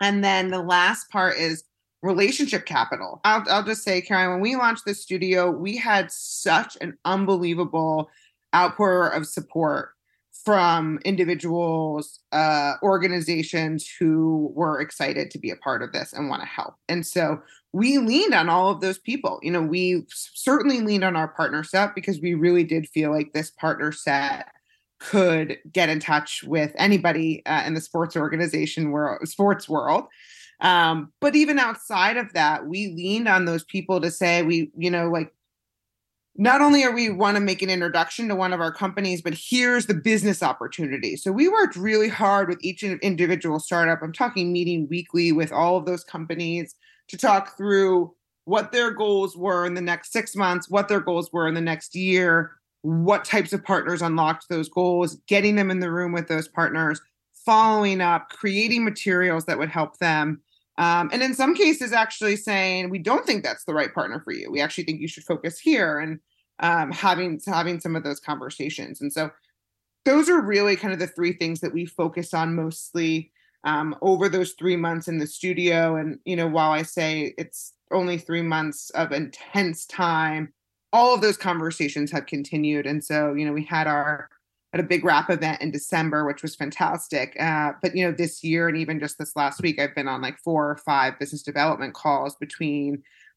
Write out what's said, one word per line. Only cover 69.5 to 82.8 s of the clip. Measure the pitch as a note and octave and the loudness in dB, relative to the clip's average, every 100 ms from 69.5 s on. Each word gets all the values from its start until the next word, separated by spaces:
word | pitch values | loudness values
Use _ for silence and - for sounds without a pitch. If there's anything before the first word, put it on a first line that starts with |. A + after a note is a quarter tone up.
| _ _ _ _ _ | _ _ _ _ _
those | C4+ D4 D#4 | 2 4 6
are | F4 | 4
really | G3+ G3+ G3+ F#3+ | 4 2 2 2
kind | G#3+ | -2
of | F#3+ | -4
the | F3 | -4
three | - F3 | -2 -2
things | F3 E3 E3 | -2 -4 -4
that | E3+ | -6
we | E3 E3+ | -6 -6
focus | - E3 E3+ E3 | -4 -4 -4 -6
on | E3 E3 | -2 -2
mostly, | E3 D#3+ D#3+ - E3+ E3 D#3+ D#3+ _ _ _ | -2 -4 -8 -8 -2 0 -2 -4 _ _ _
um, | D3+ D3+ D#3 - | -4 -2 -4 -2
over | F#3 F#3 F#3+ | 0 2 2
those | F#3 F3+ | 0 -4
three | - F3+ F3 | -4 -2 0
months | E3+ E3 D#3+ | -2 -4 -4
in | E3 | -4
the | D3+ | -6
studio. | - F#3 F3 F3 E3 E3 D#3+ | -6 -6 -2 2 2 2 0
And, | D#3 - - | -4 -8 -6
you | F3 | -2
know, | E3 | 0
while | D#3+ D#3 | 2 2
I | D#3 | 0
say | D#3+ - D#3 D#3 D3 - | -2 -4 -2 -2 -4 -8
it's | E3 - - - - | -12 -14 -18 -20 -4
only | F#3 F3+ E3+ | -2 0 -4
three | E3 E3+ | -4 -4
months | E3 D#3+ D#3 D3 - | -2 -2 -4 -8 -8
of | - D#3 | -4 -2
intense | C#3+ D#3 - - G3+ F3+ E3 - | -4 -6 -12 -6 -2 -2 -4 -10
time, | - F3 D#3+ D#3+ D#3 D#3 _ _ _ _ | -4 0 0 0 -2 -8 _ _ _ _
all | A3+ B3 | 4 6
of | B3 | 6
those | G#3+ G3 | 2 2
conversations | F#3+ E3+ D#3+ D#3+ D3 D3 D3 | -2 -2 -2 -4 -4 -2 -4
have | D#3 C#3 | -4 -6
continued. | E3 C#3+ D#3 D3+ D3 | -8 -4 -2 0 0